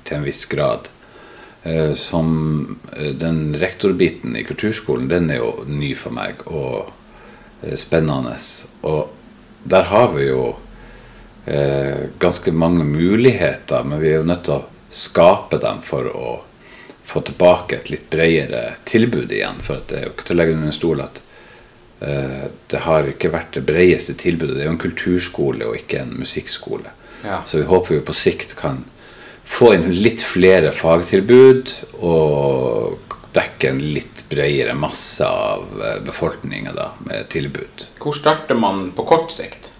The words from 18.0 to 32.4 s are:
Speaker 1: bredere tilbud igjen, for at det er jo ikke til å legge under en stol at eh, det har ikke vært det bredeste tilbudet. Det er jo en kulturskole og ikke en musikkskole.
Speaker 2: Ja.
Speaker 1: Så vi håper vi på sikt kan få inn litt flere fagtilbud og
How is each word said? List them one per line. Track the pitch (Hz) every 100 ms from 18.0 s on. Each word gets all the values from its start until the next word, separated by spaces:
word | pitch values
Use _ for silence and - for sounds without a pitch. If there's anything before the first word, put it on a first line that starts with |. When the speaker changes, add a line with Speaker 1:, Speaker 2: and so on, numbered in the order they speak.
| -
Speaker 1:
bredere | 80 82 82 69 60 57 - -
tilbud | 113 117 90 62
igjen, | 52 50 50
for | - 69
at | -
det | 71
er | -
jo | -
ikke | -
til | 87
å |
legge | 82
under | 80 78
en | 76
stol | 85 73
at | 64 - - - - - - - - -
eh, | - 71 67 67 67 - -
det | 65
har | 85 80
ikke | 73 67 85
vært | 80 -
det | 73 67
bredeste | 78 90 80 -
tilbudet. | 85 90 82 78 65
Det |
er | 76
jo | 82
en |
kulturskole | 92 - - 90 - - 71 57 57
og | 57
ikke | - -
en | 64 60
musikkskole. | - - - - - - - - - -
Speaker 2:
Ja. | 107 92
Speaker 1:
Så | 78 80
vi | 71
håper | 90 - 78
vi |
på | 73
sikt | 78 - 78 - -
kan | - 65 - - - - - -
få | - - 120
inn | 98 85 90
litt | 110 113
flere | - - 92 95 76
fagtilbud | - 82 82 85 98 98 123 131 127 127 - - -
og | 87 82 78 71